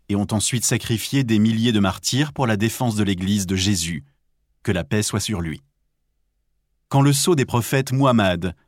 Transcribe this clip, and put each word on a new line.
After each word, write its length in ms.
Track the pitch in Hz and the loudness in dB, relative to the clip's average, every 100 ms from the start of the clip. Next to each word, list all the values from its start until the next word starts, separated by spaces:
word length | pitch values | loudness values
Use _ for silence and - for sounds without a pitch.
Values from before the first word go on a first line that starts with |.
| - | -4
et 60 | 101 | -4
ont 120 | 98 | -2
ensuite 340 | 107 - 120 - | -2 -2 -2 0
sacrifié 580 | 113 - 113 - 139 | -2 -2 -4 -2 -2
des 160 | 123 110 | 2 2
milliers 320 | 110 110 120 | 2 2 2
de 80 | 107 | 2
martyrs 540 | 95 - - 127 151 | 2 0 -2 -2 -2
pour 120 | - 120 | -2 -2
la 120 | 104 | 0
défense 380 | 113 - 123 107 | 0 -2 -2 0
de 80 | |
l'Église 440 | 101 90 95 104 98 | 0 0 0 -2 0
de 80 | 95 | -2
Jésus. 480 | 92 95 82 78 - _ _ _ _ _ | 0 0 -2 -8 -12 _ _ _ _ _
Que 80 | - | -4
la 120 | 90 | -4
paix 180 | 80 107 | -2 -2
soit 180 | 104 107 | -2 -4
sur 220 | - 101 | -4 -4
lui. 220 | 82 71 _ _ _ _ _ _ _ _ _ _ _ _ - | -6 -8 _ _ _ _ _ _ _ _ _ _ _ _ -2
Quand 120 | 139 | 2
le 120 | 143 | 4
sceau 220 | 139 - 160 | 4 2 2
des 100 | 123 | 2
prophètes 460 | 120 - 135 135 | 0 0 -2 0
Muhammad, 640 | 131 139 117 98 87 90 - | 2 4 4 4 0 -4 -8